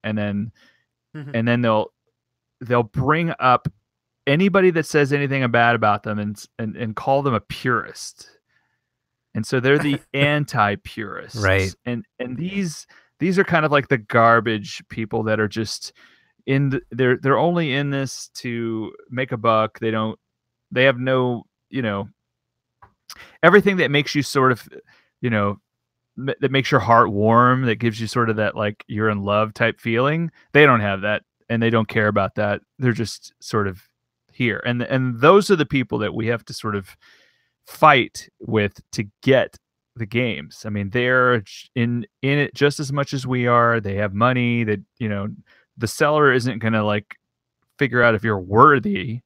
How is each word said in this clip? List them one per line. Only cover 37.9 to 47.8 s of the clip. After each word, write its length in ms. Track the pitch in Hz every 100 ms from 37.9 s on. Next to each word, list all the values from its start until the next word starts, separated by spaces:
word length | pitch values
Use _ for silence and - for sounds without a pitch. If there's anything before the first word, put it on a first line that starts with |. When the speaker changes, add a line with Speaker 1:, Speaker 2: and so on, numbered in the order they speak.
| 139 107 - - _
Speaker 1:
with 400 | - 110 104 - _
to 120 | - 101 _
get 340 | - 131 - _ _ _ _
the 120 | - 107
games. 560 | 117 123 78 76 - 110
I 40 |
mean, 200 | 104 101
they're 500 | 117 123 127 123 123
j-, 260 | 98 - -
in, 320 | - 120 120 113 _
in 160 | 135 143
it 160 | 143
just 260 | - 143 143
as 120 | 139
much 200 | 143 139
as 140 | 139 127
we 200 | 127 120
are. 320 | 120 117 117
They 160 | 101 98
have 180 | 104
money 500 | 98 120 123 120 117
that, 160 | 110 104 - _
you 100 | 110
know, 200 | 101 101 - _ _ _ -
the 100 | 117
seller 440 | - 147 151 147
isn't 260 | 127 123 113
gonna, 220 | 110 110
like, 320 | 104 104 - - _ _ _ _ _
figure 240 | _